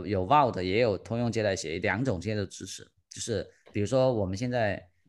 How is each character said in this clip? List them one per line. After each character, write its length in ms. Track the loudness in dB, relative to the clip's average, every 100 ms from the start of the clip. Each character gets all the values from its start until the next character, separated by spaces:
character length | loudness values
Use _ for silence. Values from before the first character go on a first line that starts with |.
| 0
有 180 | 0 4
Vault 360 | 4 4 2
也 180 | 0 2
有 180 | 2 2
通 220 | -2 -2
用 100 | -2
借 140 | 0
贷 100 | 0
协 220 | 0 -4 -2
议 40 |
两 240 | -2 0
种 180 | 0 -2
现 140 | -2 -4
在 60 |
都 80 | -4
支 160 | -8 -14
持。 240 | -14 -18 _ _
就 100 | -10
是 260 | -4 -4 -6 _ -8
比 80 | -4
如 40 | 0
说 280 | 2 4
我 120 | 2 0
们 120 | -2
现 120 | -2
在 320 | 0 0 -2 -8 _